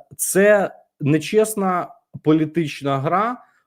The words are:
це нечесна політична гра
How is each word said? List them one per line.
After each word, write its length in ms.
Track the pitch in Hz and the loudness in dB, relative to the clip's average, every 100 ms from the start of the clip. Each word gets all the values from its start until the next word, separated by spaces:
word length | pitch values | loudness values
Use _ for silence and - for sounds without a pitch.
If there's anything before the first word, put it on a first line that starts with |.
| - - | -12 -10
це 580 | - 190 202 208 185 - _ _ | -4 2 4 4 2 -8 _ _
нечесна 880 | 147 151 151 214 214 214 190 180 - - _ - | 0 0 0 0 0 0 -2 -2 -6 -12 _ -6
політична 760 | - 156 151 156 151 - 139 139 | 0 2 2 -2 -4 -6 -4 -2
гра 460 | 143 175 220 247 _ _ | 0 -2 -2 -6 _ _